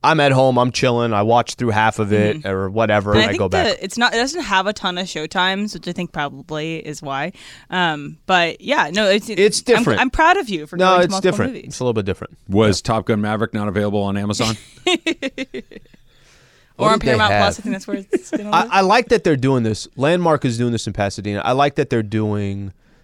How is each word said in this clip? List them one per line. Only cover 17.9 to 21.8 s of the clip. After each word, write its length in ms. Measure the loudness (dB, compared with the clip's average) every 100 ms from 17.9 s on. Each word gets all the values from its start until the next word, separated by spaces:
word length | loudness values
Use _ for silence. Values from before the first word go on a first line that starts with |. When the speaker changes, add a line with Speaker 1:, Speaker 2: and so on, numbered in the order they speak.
| -10
Speaker 2:
it's 340 | -4 -4 -4
gonna 180 | -6 0
Speaker 1:
I, 120 | 0
Speaker 2:
live. 60 | 2
Speaker 1:
I 100 | 2
like 280 | 4 4 4
that 140 | 2
they're 120 | 2 2
doing 260 | 2 2
this. 240 | 0 -2 -8 -2
Landmark 480 | 0 2 2 2
is 140 | 0 -2
doing 140 | -2
this 160 | -2 -4
in 60 |
Pasadena. 480 | -2 -4 -2 -6 -4 -2
I 60 |
like 240 | 2 2
that 160 | 0